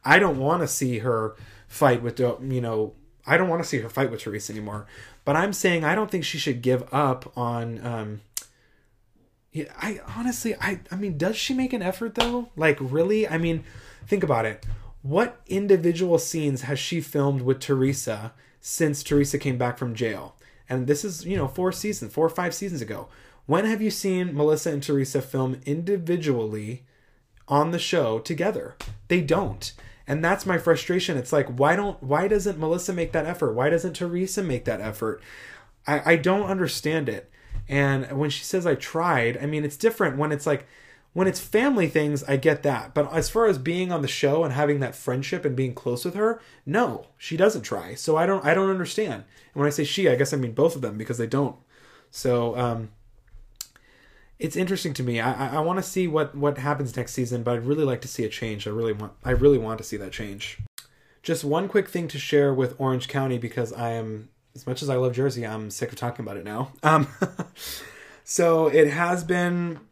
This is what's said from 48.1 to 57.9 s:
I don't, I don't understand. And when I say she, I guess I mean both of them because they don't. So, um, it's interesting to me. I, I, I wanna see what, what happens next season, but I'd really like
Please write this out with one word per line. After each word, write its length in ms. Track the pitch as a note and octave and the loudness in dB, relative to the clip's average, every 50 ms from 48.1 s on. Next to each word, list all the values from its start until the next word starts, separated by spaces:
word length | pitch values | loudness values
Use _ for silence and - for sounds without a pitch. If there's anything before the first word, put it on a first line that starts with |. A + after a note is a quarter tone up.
| D#3 | 4
I 100 | D#3 E3+ | 4 4
don't, 180 | F#3 G3 F#3+ D3 | 2 2 2 2
I 100 | D3 E3+ | 2 4
don't 160 | F#3+ F#3+ F#3+ | 4 4 2
understand. 540 | F#3+ F#3 F3 - - - A3 F3 A#2 G2 - _ _ - - _ | 2 0 -2 -4 -2 -2 -2 -2 -4 -8 -10 _ _ -20 -20 _
And 80 | _ C#3+ | _ 0
when 60 | C#3+ | 0
I 40 | D3 | 0
say 120 | C#3+ - | 2 0
she, 260 | D3 - - G3 F#3+ D3 | -2 0 0 4 4 4
I 60 | B2+ | 6
guess 180 | B2 C#3 C3+ | 4 2 0
I 40 | D#3+ | 0
mean 160 | C#3 B2+ A#2 | -2 -2 -2
both 240 | A2 C3+ D3 E3 E3+ | 2 4 4 4 2
of 60 | C#3+ | 0
them 140 | B2+ A2 G#2 | -6 -6 -6
because 220 | G#2+ A2 - B2 A#2 | -6 -6 -6 -4 -4
they 80 | A#2 | -2
don't. 300 | A2+ C#3 C#3 C#3+ B2 - - _ _ _ _ - - - - _ _ | 0 0 0 0 0 -4 -10 _ _ _ _ -20 -20 -20 -20 _ _
So, 440 | - - - C3 A#2+ A#2+ A#2 A#2 A2 | -14 -4 0 2 2 2 2 0 0
um, 340 | B2 B2 A#2+ A#2 A#2 A2 G#2+ - - - - - - _ - - - - - - _ - - _ _ _ _ _ _ _ - _ - - _ - _ | 0 -2 -2 -2 -4 -8 -12 -16 -20 -20 -20 -20 -20 _ -20 -20 -20 -20 -20 -16 _ -16 -16 _ _ _ _ _ _ _ -20 _ -20 -20 _ -10 _
it's 180 | - D#3 - | -6 -4 -2
interesting 380 | F3 F#3 F3+ G3 - - E3+ C3 | -2 0 0 0 -2 -2 -4 -4
to 80 | - | -2
me. 180 | B2+ B2 A#2+ A#2 | -2 0 0 0
I, 280 | A2+ B2+ B2+ A#2+ C3+ A#2+ | 0 0 0 0 -4 -2
I, 80 | B2+ | 0
I 40 | D3+ | 0
wanna 220 | D#3 E3+ F#3 F#3+ | 0 0 0 -2
see 260 | F3+ - - F#3 F3+ E3+ | -4 -2 -2 -2 0 2
what, 260 | D3+ D#3 D3 C#3 - | 2 0 0 -2 -2
what 240 | C#3+ C#3+ D3 C#3 C3+ | 0 0 0 0 0
happens 380 | B2+ D3 D3 C#3 C#3+ A#2+ - | -2 -2 -2 -2 -4 -4 -4
next 160 | B2+ A#2+ - | -6 -6 -4
season, 300 | - - B2 A#2 B2 A#2+ | -4 -4 -2 -2 -2 -2
but 140 | A#2 B2 B2 | 0 0 -2
I'd 100 | A#2 A#2 | 0 0
really 180 | C3 D3 D#3 D3+ | 0 2 2 2
like 160 | C3+ | 0